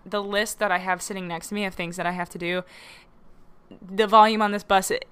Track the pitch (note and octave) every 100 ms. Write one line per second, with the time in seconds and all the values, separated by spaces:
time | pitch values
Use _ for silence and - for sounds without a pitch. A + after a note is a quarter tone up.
0 | F#3 G#3 G3+ G3+ A3 - G#3 F3+ F#3 F3+
1 | - F#3+ F3+ E3+ - G#3 G3 - E3+ F3
2 | F3 F3+ F3 F3 E3+ F3+ F3+ - - -
3 | - - - - - - - - F#3 G3
4 | G#3+ A3 G#3+ A3 G#3 G#3 - G3 - -
5 | -